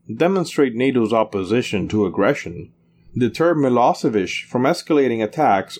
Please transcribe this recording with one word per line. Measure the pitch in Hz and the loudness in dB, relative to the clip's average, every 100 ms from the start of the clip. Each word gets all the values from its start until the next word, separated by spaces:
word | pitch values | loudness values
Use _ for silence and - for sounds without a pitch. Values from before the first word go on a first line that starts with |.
| - 110 | -12 -2
demonstrate | 170 190 165 - 135 113 | 0 0 -2 0 0 2
nato's | 131 123 107 | 0 2 2
opposition | 113 107 101 92 120 - 101 90 | 2 0 -2 -2 -2 -2 -4 -2
to | 107 95 | 0 0
aggression, | 92 104 143 87 85 - _ _ _ - 117 | 0 0 0 -6 -14 -16 _ _ _ -12 -2
deter | 120 - 170 160 | -2 2 2 2
Milosevic | 135 120 131 175 147 107 90 - - | 2 4 2 2 0 -2 -2 -6 -6
from | 123 | -2
escalating | 131 170 - 151 131 113 | 0 -2 0 2 2 0
attacks | 107 156 139 98 95 | -2 0 2 2 -2